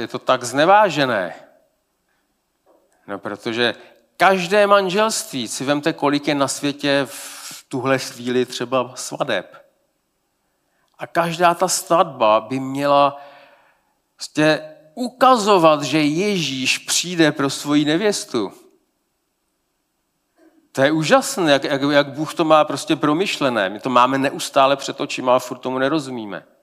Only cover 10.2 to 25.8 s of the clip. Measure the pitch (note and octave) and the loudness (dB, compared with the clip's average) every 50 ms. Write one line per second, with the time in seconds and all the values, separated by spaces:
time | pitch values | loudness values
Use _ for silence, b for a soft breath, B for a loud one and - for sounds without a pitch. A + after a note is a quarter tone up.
10.2 | _ _ _ _ _ _ _ _ _ _ _ _ _ _ _ - - - - E3+ | _ _ _ _ _ _ _ _ _ _ _ _ _ _ _ -16 -16 -6 -2 -2
11.2 | E3 E3+ D#3+ D#3+ F3+ E3+ E3+ E3+ F#3 F3 - - - - E3+ E3+ F#3+ E3 C#3 B2+ | -2 -2 0 2 2 2 2 2 0 -2 -2 -4 -2 0 2 2 2 0 0 0
12.2 | A#2 G#2+ G#2+ C3+ C3+ A#2 C3 C3+ C3 C3 C3+ C#3 C#3+ C#3+ C#3+ C#3+ C#3+ C#3 B B | 2 4 4 2 2 -2 -6 -6 -6 -6 -6 -2 0 2 4 4 4 2 B B
13.2 | B B B B B B B B B B B B B B B _ _ _ _ _ | B B B B B B B B B B B B B B B _ _ _ _ _
14.2 | - - - D3+ D3+ D#3 D#3 - - - - - _ _ _ A#3+ B3+ A#3+ - - | -18 -6 -2 2 2 2 2 0 -4 -10 -20 -20 _ _ _ -8 -8 -8 -2 2
15.2 | C4+ B3+ C4 A3+ G3 G#3+ G#3 F3+ - - D3+ C#3+ C#3+ C3+ C#3 D#3+ D3+ D3 D3+ E3+ | 4 4 6 4 4 4 4 6 6 6 6 4 2 -2 0 0 0 0 0 0
16.2 | G#3 G#3 G3+ F3+ D#3 C3+ C3+ C3 B2+ A#2+ - - - - - - - F3 F#3 E3 | 0 0 0 -2 -2 -4 -4 -4 -2 -2 -4 -4 -4 -4 -4 -4 -4 -2 0 2
17.2 | D#3+ D3 D3 C#3+ C#3 C#3 C3+ - - C#3+ D3 D3 D3+ D3+ D#3 E3+ A3 G#3 G3+ - | 2 2 2 0 -2 -4 -4 -6 -4 0 0 0 2 0 0 0 0 -2 -2 -2
18.2 | - - - A#2 G2+ F2+ - - _ _ _ _ _ _ _ _ _ _ _ _ | -6 -6 -4 -4 -4 -6 -8 -14 _ _ _ _ _ _ _ _ _ _ _ _
19.2 | _ _ _ _ _ _ _ _ _ _ _ _ _ _ _ _ _ _ _ _ | _ _ _ _ _ _ _ _ _ _ _ _ _ _ _ _ _ _ _ _
20.2 | _ _ _ _ _ _ _ _ _ _ - C3+ C3+ D3 D#3 D#3 D#3 D3 B3 C4+ | _ _ _ _ _ _ _ _ _ _ -2 0 0 2 2 0 2 4 4 4
21.2 | B3+ - - G3+ F3 D3+ C#3+ C3+ - C#3+ D3 B2+ C#3 C#3+ D3 C#3+ C#3+ C#3 B2+ C#3+ | 2 0 -2 0 2 4 2 2 2 0 -2 -2 0 2 2 2 2 2 -2 -6
22.2 | D#3 - - - E3 D#3 D#3+ D3+ D3 - C#3 C#3 - - D#3+ C#3 - D3+ D3+ E3 | -8 -6 -4 -2 2 4 6 6 4 2 -2 -6 -4 -4 -2 0 0 0 0 0
23.2 | G3+ G3+ - - - C3 A#2+ A2 G2 F#2 G#2 G#2+ - C3 B2+ A#2+ B2 B2+ C3+ C3+ | -2 -4 -4 -2 -2 0 0 0 0 -2 -2 -6 -6 2 4 4 4 4 4 0
24.2 | C3+ C#3+ - - - - - C#3+ C3+ C#3 C#3 C3+ - - B2+ - D3 C#3 - - | 0 -2 -2 -6 -8 -2 2 4 4 4 4 0 -2 -6 -8 -8 -8 -8 -6 -4
25.2 | B2+ C3 B2 B2+ - - C3 - - B2+ C3 C3 | 0 2 2 2 2 -2 -10 -10 -8 -6 -4 -2